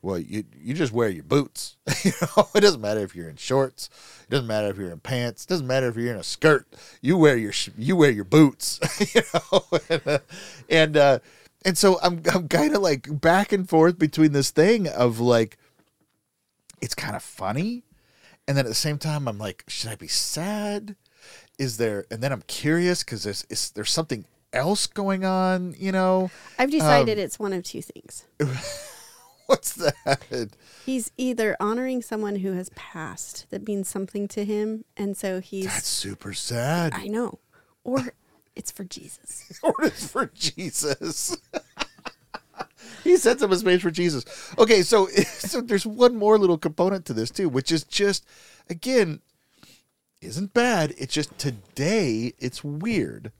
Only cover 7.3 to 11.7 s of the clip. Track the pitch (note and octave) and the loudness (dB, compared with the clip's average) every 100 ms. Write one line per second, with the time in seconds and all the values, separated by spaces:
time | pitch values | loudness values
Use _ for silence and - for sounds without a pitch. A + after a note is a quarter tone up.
7.3 | B2 G#2+ - - - B2 F3+ D3 G#2+ F#2+ | 6 0 -4 -6 -6 0 4 6 4 4
8.3 | D3+ D3+ - - - E3 - G3+ A#3 - | 8 8 6 -8 -4 -4 -2 2 2 2
9.3 | E3 - G3 - E3 - D#3+ D3 C#3+ _ | -4 0 0 0 -4 -2 -4 0 -4 _
10.3 | E3+ - - - D#3+ D#3 D3+ C#3+ B2+ _ | -20 -18 -20 0 4 4 6 6 6 _
11.3 | _ _ _ F#3+ | _ _ _ -2